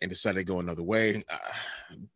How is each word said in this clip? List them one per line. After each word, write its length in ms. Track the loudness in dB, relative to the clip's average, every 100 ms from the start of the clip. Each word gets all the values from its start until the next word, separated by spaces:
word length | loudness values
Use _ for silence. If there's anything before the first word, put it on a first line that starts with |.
and 80 | -2
decided 300 | 0 2 2
to 60 |
go 140 | 2 0
another 240 | 0 -2
way. 400 | 2 4 4 2 -2
Uh, 60 | -6 -4 -6 -6 -10 -12 -16 -16